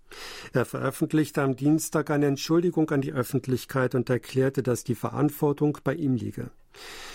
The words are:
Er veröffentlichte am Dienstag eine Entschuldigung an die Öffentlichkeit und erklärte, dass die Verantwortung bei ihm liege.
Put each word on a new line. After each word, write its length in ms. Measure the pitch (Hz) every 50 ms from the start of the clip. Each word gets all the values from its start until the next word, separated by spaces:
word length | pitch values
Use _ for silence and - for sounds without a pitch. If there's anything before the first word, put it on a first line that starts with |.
| - - - - - - - - - - -
Er 120 | 131 117
veröffentlichte 760 | - - 131 123 131 - - 160 143 - 156 147 - - 156
am 140 | 139 135 131
Dienstag 560 | - 139 147 156 156 - - - 160 147 -
eine 160 | 151 147 147
Entschuldigung 640 | 143 139 139 - - 160 170 175 180 170 165 156 156
an 100 | 151 139
die 100 | 135 151
Öffentlichkeit 840 | 151 131 120 - - 127 - 131 127 113 - - - 131 127 123 -
und 120 | 127 120
erklärte, 540 | - 127 117 - - - 131 131 135 139 139
dass 220 | 113 127 120 - -
die 100 | - 117
Verantwortung 840 | - - 110 113 120 143 151 143 - 156 147 143 - 151 147 139 - -
bei 120 | 143 127
ihm 180 | 170 151 135 127
liege. 380 | 110 104 104 - - - - - - - _ - - - - - - - -